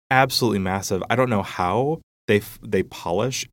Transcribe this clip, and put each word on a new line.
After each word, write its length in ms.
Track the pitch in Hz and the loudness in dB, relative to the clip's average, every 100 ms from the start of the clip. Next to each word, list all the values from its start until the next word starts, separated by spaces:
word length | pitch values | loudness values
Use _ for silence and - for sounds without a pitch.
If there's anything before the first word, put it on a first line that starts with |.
| - | 0
absolutely 480 | 131 135 - 120 104 | 4 4 2 2 2
massive. 440 | 92 98 - 92 - | 0 -2 -2 -4 0
I 80 | 117 | 0
don't 140 | 127 | 2
know 120 | 104 | 0
how 600 | 95 - 90 107 139 160 _ _ - | -2 -2 0 0 -2 -4 _ _ 0
they 80 | 104 | 0
f-, 200 | - - | 0 -14
they 200 | 113 98 | -2 -2
polish 640 | 90 - 82 90 127 131 - | -2 -6 -4 -2 -2 -4 -8